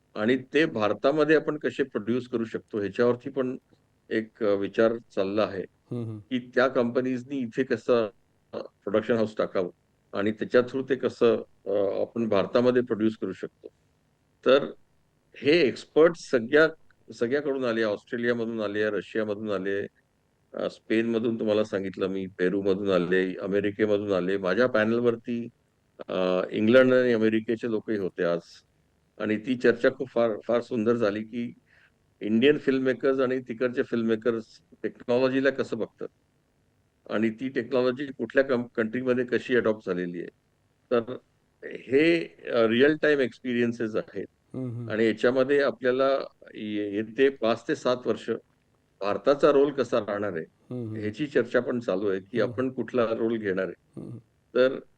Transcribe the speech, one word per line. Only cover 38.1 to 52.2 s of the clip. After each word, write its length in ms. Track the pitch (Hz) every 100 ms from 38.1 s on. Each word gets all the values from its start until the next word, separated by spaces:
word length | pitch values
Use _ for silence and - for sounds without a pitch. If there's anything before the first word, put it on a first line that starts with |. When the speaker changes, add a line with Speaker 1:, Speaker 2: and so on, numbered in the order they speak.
| 135 113 139
Speaker 1:
कं-, 220 | 135 120 120 -
कंट्रीमध्ये 480 | 110 127 127 123
कशी 320 | 123 113 - 123
अडॉप्ट 300 | 110 107 95
झालेली 320 | 90 90 85
आहे. 100 | 82 _ _ _ _ _ -
तर 100 | 120 113 127 _ _ _ _
हे, 600 | - - - 135 165 170 - - -
अ, 200 | 117 110
रिअल 280 | 117 139 156
टाइम 180 | 151 143
एक्सपिरियन्सेस 760 | 120 - 127 120 120 117 110 107
आहेत 300 | - 101 - _ _
Speaker 2:
हम्म, 160 | 127 127
हम्म. 200 | 117 117
Speaker 1:
आणि 160 | 110 113
याच्यामध्ये 560 | 110 123 131 131 143
आपल्याला 480 | 139 110 127 127 135 135 - _ -
ये-, 400 | - 107 104 104
येते 340 | 101 113 113 135
पाच 400 | 135 110 117 -
ते 80 | -
सात 200 | 123 123 123
वर्ष 240 | 107 - 113 _ _ _ _ _ -
भारताचा 500 | 101 98 - 143 160
रोल 220 | 139 143
कसा 260 | 139 120 123
राहणार 340 | 104 101 104
आहे, 140 | 85 80 _ -
Speaker 2:
हम्म, 160 | 127 113
हम्म. 100 | 110
Speaker 1:
ह्याची 300 | 104 107 147
चर्चा 340 | 127 113 127
पण 200 | 131 123
चालू 280 | 113 92 104
आहे 120 | 98